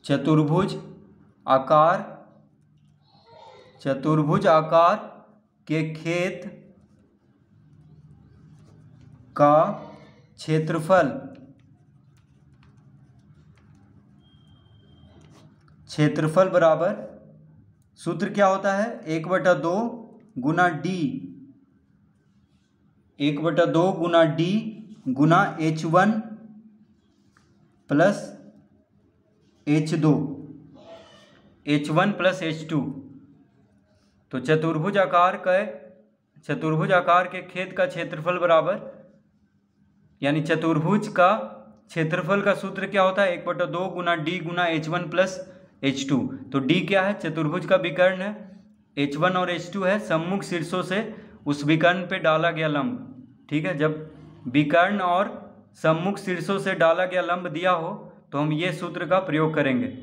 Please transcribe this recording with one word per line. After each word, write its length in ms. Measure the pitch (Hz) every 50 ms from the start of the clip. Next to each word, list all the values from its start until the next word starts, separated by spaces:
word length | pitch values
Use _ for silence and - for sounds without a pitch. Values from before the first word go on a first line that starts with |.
| _
चतुर्भुज 680 | - 143 135 - 156 156 156 151 143 160 180 196 214 - - - - - - - _ - _ _ _ _ _ _
आकार, 560 | - 131 131 131 - 156 151 156 165 185 - - - - - - _ _ _ _ _ _ _ _ _ _ _ _ _ _ _ _ _ _ _ _ _ - - - - - - - - _ -
चतुर्भुज 640 | - 139 135 127 147 151 156 156 147 147 170 202 202 185
आकार 480 | 160 156 156 156 165 165 170 175 208 214 - - - - - _ _ _ _ _ _ _ _
के 140 | - 151 160 156 160 156
खेत 480 | 156 160 165 170 175 180 196 220 - - 202 - - - - _ _ _ _ _ _ _ _ _ _ _ _ _ _ _ _ _ _ _ _ _ - _ - - - - - - _ - _ - - - - - - - - - - - - - - - - - - - - -
का 200 | - 147 147 151 156 170 202 208 - - - - - - - _ _ _ _ _ -
क्षेत्रफल, 800 | - - 156 160 156 160 165 160 - - 190 180 160 131 117 - - - - - - - - _ _ _ _ _ _ _ _ _ _ _ _ _ _ _ _ _ _ _ _ _ _ _ _ _ _ - _ _ _ _ _ _ _ _ - _ _ _ - _ _ _ - _ _ _ _ - _ _ _ _ _ _ _ _ _ _ - _ _ _ - - _ _ - _ - - - - - - - - - - _ _ _ _ - _ - -
क्षेत्रफल 600 | - - 151 147 - - 156 156 156 180 190 185
बराबर 460 | 170 175 165 160 156 156 165 196 208 - - - - - - - - - - _ _ - _ _ _ _ _ _ _ _
सूत्र 300 | - 165 175 160 202 185
क्या 140 | - 202 202
होता 280 | 190 190 190 196 196 196
है? 240 | 196 214 233 - - -
एक 200 | 156 160 160 156
बटा 260 | 165 185 180 156 185 175
दो 200 | 147 147 170 180 208 233 240 - - - - - - _ _ _ 135
गुना 280 | 123 147 165 175 180 175 165 143
D, 60 | 131 180 190 180 156 123 - - - - - - - - - _ _ _ _ _ _ _ _ _ _ _ _ _ _ _ _ _ _ _ _ _ _ _ _ _ _ _ _ _ _ _ _ -
एक 200 | 143 151 151 147
बटा 260 | 151 170 151 170 170
दो 240 | 151 143 160 175 190 185
गुना 300 | 165 165 170 170 165 160 156 139
D 100 | 135 165 180 202 220 220 - - - - - - - - 135
गुना 320 | 123 131 151 156 165 185 202 - - 165
एच 220 | 156 160 156 160 156
वन 240 | 160 160 180 190 214 226 - - - - - - - - - - - _ _ _ _ _ _ _ _ _ _ _ _ _ _ _ _ _ _ _ _ _ _ _ _
plus 400 | 143 147 170 202 202 - - - - - - - _ - _ _ _ _ _ _ _ _ _ _ _ _ _ _ _ _ _ _ _ _ _
H 260 | 147 147 156 151 - 170
दो, 180 | 156 147 156 139 120 - - - - - - - - - - - - - - - - - - - - - _ _ _ _ _ _ _ _
H 240 | 143 147 147 147 151
one 200 | 156 170 190 208 202
plus 280 | - 175 185 180 - 170
H 240 | 160 156 160 - -
टू। 120 | 165 143 113 98 - - - - - - - - - _ _ _ _ _ _ _ _ _ _ _ _ _ _ _ _ _ _ _
तो 80 | - 127
चतुर्भुज 560 | 123 139 156 156 160 165 156 156 160 202 196 202
आकार 380 | 190 185 185 175 175 185 190 190
का, 140 | - 185 180 196 214 208 - - - - - _ _ _ _ _ _ _ _ - _ -
चतुर्भुज 420 | 143 123 151 156 156 156 180 190 190
आकार 340 | 175 180 175 175 180 180
के 140 | 180 185 185 175
खेत 340 | - - 180 190 185 185
का 80 | 196 185
क्षेत्रफल 520 | 180 - 170 165 143 175 156 156 175 180 180
बराबर, 520 | 170 170 165 160 151 170 202 214 - - - - - _ _ _ _ _ _ _ _ _ _ _ _ _ _ _ _ _ _ _ _ _ _ _
यानी 200 | 147 139 151 160 156
चतुर्भुज 640 | - 160 156 165 160 156 151 156 175 202 208 208 -
का 240 | - 180 175 185 214 220 - - - - - - - _ _
क्षेत्रफल 540 | _ - 165 160 160 180 180 160 165 196 202
का 120 | 196 202 185
सूत्र 320 | 190 - 190 190 190 190
क्या 160 | 190 - 196 185
होता 180 | 185 185 202
है? 120 | 202 185 175
एक 120 | 156 -
बटा 200 | 170 170 165 180
दो 200 | 156 151 170 185 190
गुना 240 | 175 180 175 175 170 165
D 240 | 151 160 180 185 156
गुना 220 | 165 175 175 175
H 200 | 170 165 156 156 156
one 200 | 165 175 180 156
plus 300 | 160 175 190 190 - - - - - - - _ _ _ -
H 240 | 139 127 - - -
two। 80 | 143 123 104 - - - - -
तो 80 | - 135
D 240 | 131 127 170 190 -
क्या 140 | - 196 190
है? 120 | 185 202 208
चतुर्भुज 500 | 202 - 160 160 165 156 151 165 180 160
का 100 | 156 190
विकर्ण 440 | 180 170 175 156 180 180 185 190 185
है, 400 | 190 208 214 - - - - - _ _ _ _ _ _ _
एच 180 | 139 143 143 143
वन 140 | 151 170 185 185
और 160 | 180 180 175
एच 200 | 175 160 - - -
टू 100 | 202 185
है 160 | 185 196 208
सम्मुख 420 | 202 - 165 160 165 180 190 196 -
शीर्षों 380 | - 185 170 156 165 185 185 165
से 300 | 165 185 208 226 220 - - - - - - -
उस 180 | 147 143 143 139
विकर्ण 360 | 143 160 156 175 170 180 185 185
पे 160 | - 190 185
डाला 320 | 160 160 156 156 165 170
गया 160 | 160 156 160 151
लंब, 760 | 147 143 135 123 - - - - - - - - - _ _ -
ठीक 160 | 147 151 160
है। 120 | 185 175
जब 340 | 147 151 160 156 156 - - - - - - - - - 123
विकर्ण 520 | 123 147 151 147 170 170 175 196 208 202
और 300 | 185 180 175 185 208 233 - - - - - - - _ _
सम्मुख 420 | - - 160 160 165 180 196 202 202
शीर्षों 380 | - 185 180 170 156 202 196 190
से 140 | - 190 180
डाला 300 | 160 165 165 165 175 185
गया 160 | 180 180 180 175
लंब 240 | 170 175 180 180 175
दिया 220 | - 165 175 185 180
हो 180 | 165 160 175 208 - - - - - _ _
तो 80 | - 139
हम 120 | 151 156 156
ये 180 | 151 175 185 165
सूत्र 320 | - 131 127 - 180 175
का 120 | 156 185 190
प्रयोग 320 | 190 - 147 156 160 151 -
करेंगे 340 | 156 139 135 127 120 123 - - -